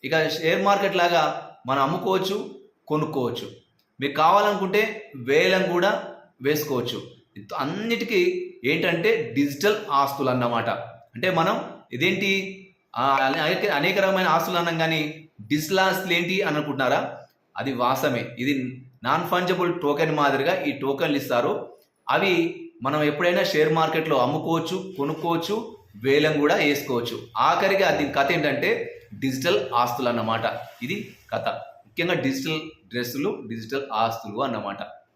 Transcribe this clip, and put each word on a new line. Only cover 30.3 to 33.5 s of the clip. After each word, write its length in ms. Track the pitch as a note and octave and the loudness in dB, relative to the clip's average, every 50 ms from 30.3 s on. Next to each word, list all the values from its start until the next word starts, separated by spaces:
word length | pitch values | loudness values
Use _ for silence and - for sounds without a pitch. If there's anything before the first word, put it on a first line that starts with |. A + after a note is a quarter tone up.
| A2+ A#2 A#2 A2+ - - - - - - A#2+ | 0 0 0 -2 -2 -4 -10 -14 -14 -12 -6
ఇది 340 | C3 F#3 G#3 - - - - _ _ | -6 -6 -6 -6 -12 -16 -20 _ _
కథ. 180 | A2+ - - A2+ | -6 -4 -4 -4
ముఖ్యంగా 680 | - - - - - - - - _ - E3 F3 F3+ | -4 -6 -10 -14 -18 -20 -20 -16 _ -4 0 0 0
డిజిటల్ 460 | D#3 C3 C#3 C3 C3+ - D#3+ D#3 D#3 - - - _ _ _ | 0 0 0 -2 -2 -2 -4 -4 -4 -6 -10 -16 _ _ _
డ్రెస్సులు, 540 | G2+ A#2+ A#2+ A#2 - C3+ D3 G3+ - - C3 | -6 -6 -6 -4 -4 -4 -4 -4 -4 -6 -8
డిజిటల్ 380 | G#2+ | -10